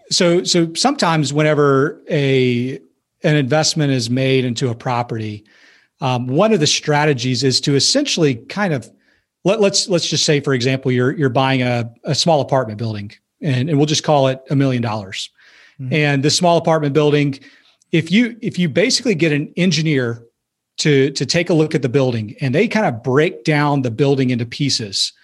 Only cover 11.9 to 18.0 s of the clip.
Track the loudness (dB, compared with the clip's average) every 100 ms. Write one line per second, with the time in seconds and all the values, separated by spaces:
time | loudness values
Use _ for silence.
11.9 | -8 -6 -2 2 0 2 -2 -2 -6 -8
12.9 | -8 -12 -18 _ _ -4 -2 0 0 0
13.9 | 0 0 2 2 -2 -2 0 0 0 -4
14.9 | -6 -8 -12 -14 _ _ -20 _ -14 -4
15.9 | 0 2 2 0 2 2 2 2 0 2
16.9 | 2 2 2 0 -4 -12 _ _ _ _
17.9 | -2